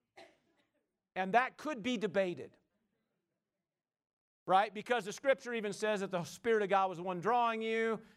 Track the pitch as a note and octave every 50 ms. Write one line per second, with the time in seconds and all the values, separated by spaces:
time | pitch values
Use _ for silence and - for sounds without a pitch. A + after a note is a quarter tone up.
0 | _ _ _ - - - _ _ _ _ _ _ _ _ _ _ _ _ _ _
1 | _ _ - F#3 F#3+ F#3+ F#3 A#3+ C4 B3 - - - D4+ C#4 A#3 F3+ B3+ B3 G3+
2 | G3 G3 C#3 G3 F#3+ F3+ E3+ C3+ A2 - - _ _ _ _ _ _ _ _ _
3 | _ _ _ _ _ _ _ _ _ _ _ _ _ _ _ _ _ _ _ _
4 | _ _ _ _ _ _ _ _ _ - F3+ F#3+ G#3+ A3 F#3+ G#3+ - - A#3+ A#3
5 | F3 G#3 F3+ - - C4+ C4+ C4+ - A#3+ A#3+ A3+ G#3 G#3 F#3+ - G#3+ G#3+ G#3+ F#3+
6 | G3 F#3+ G3 F3 E3 - - - - A#3 A3+ G#3+ G#3 F3+ G3 F#3+ F#3+ F#3+ F3+ D#3+
7 | F3+ F#3+ F3+ F3 D#3+ G3+ A#3+ A#3+ A#3+ A#3 A3+ A3 A3 A3+ A3+ A3+ A3+ A3+ A3 G#3+
8 | - - -